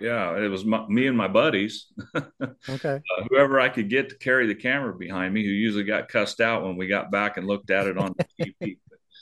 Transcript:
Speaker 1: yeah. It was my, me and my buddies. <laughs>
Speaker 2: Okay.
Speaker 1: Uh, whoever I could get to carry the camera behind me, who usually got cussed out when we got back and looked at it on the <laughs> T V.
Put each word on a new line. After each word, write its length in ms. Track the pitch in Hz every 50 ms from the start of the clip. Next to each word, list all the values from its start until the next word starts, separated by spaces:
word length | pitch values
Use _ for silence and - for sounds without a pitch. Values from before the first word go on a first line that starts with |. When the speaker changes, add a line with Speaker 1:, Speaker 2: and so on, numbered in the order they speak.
Speaker 1:
yeah. 360 | 101 117 120 113 95 87 85
It 120 | 98 107 104
was 160 | 98 92 98
my, 220 | 110 110 110 110 107
me 180 | 101 120 131
and 100 | 135 127
my 120 | 117 101 98
buddies. 580 | 98 110 135 160 110 98 101 107 - - - _ - - - - -
<laughs> 80 | 160 - - _ - 139 127 - _ - -
Speaker 2:
Okay. 280 | 131 139 - 156 139
Speaker 1:
Uh, 280 | 139 151 - 92 92 101 120
whoever 320 | 127 135 143 135 135 135
I 80 | 127 131
could 200 | 131 123 107 101
get 180 | 117 135 135 135
to 80 | -
carry 300 | - - 135 127 131 123
the 80 | 110 101
camera 400 | 101 - 127 131 143 139 113 90
behind 380 | 90 90 85 95 92 92 92 98
me, 120 | 107 104
who 60 | 101
usually 340 | 98 101 110 113 101 104 101
got 240 | 98 92 82 - -
cussed 320 | - 117 104 - - -
out 240 | 113 113 113 110 -
when 120 | 95 90
we 100 | 90 95
got 240 | 92 101 98 - -
back 260 | 98 101 104 104 -
and 100 | - 87
looked 240 | 98 101 98 - -
at 160 | 95 95 98
it 120 | 98 90 95
on 160 | 98 95 92
the 100 | - - - _
<laughs> 120 | - -
T 120 | 98 - -
V. 180 | 180 - - - _ - - _ _ _ _ -